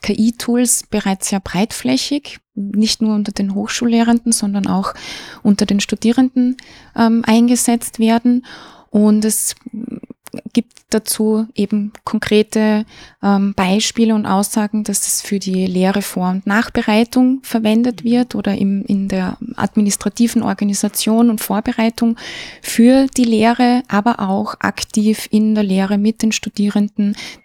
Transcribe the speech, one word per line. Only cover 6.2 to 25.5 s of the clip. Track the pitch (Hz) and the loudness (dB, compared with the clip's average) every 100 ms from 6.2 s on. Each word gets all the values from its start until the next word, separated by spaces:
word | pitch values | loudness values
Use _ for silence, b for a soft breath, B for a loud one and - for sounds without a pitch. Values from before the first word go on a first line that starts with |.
| 254 254 247 254 B B B | 2 2 0 -2 B B B
ähm, | 240 226 226 220 | 0 2 2 4
eingesetzt | 226 240 240 - 233 - - | 4 4 2 2 0 -2 0
werden. | 226 233 247 247 B B B B B | 2 2 2 0 B B B B B
Und | 208 214 214 | 2 4 4
es | 214 - - - - 214 - - - - - - - | 2 -2 -4 -8 -12 -12 -12 -12 -16 -20 -18 -16 -4
gibt | - - _ _ | -4 -4 _ _
dazu | 220 - - 214 214 220 | -4 -2 -2 0 0 -2
eben | - 202 214 208 - | -4 -2 -2 -4 -8
konkrete, | - 220 - 214 214 214 214 214 220 B B B | -6 -6 2 2 2 0 2 0 -2 B B B
ähm, | 196 196 202 | 0 2 2
Beispiele | 202 185 202 - - 226 214 | 0 0 0 0 0 2 2
und | 208 | 0
Aussagen, | 190 208 220 208 214 | 0 0 -2 -2 -2
dass | 208 202 - | -4 -4 -4
es | - | -6
für | - 202 | -4 -4
die | 190 185 185 | -2 -2 0
Lehre | 185 185 202 | 0 0 0
vor- | 190 190 180 | -4 -4 -2
und | 190 202 | -2 0
Nachbereitung | 208 - 240 226 214 233 254 254 262 | -2 0 -2 2 2 2 2 2 0
verwendet | - 226 214 220 247 190 | -2 -2 2 2 0 -2
wird | 233 240 240 | 0 0 0
oder | 208 202 196 | -2 -4 0
im, | 196 196 196 | 0 0 -2
in | 202 196 | -2 -2
der | 190 185 - - - | -2 -4 -6 -10 -4
administrativen | 202 214 202 - 208 - 233 233 | -2 0 0 0 -4 0 0 0
Organisation | 214 190 208 196 208 - 214 220 240 | -2 -2 -2 0 -2 -2 0 2 2
und | 214 | 0
Vorbereitung | - 196 247 240 226 - 233 226 B B B B | -2 -4 -2 -2 -2 0 -2 -2 B B B B
für | - - 240 269 269 | -2 4 6 6 4
die | - | 2
Lehre, | 233 220 220 240 247 247 254 | 2 4 2 4 2 2 0
aber | 202 233 - | 0 0 -2
auch | 190 196 214 - | -2 -2 -4 -4
aktiv | 196 - - 220 214 214 - | -6 -4 -4 0 0 0 0
in | 214 214 | 0 2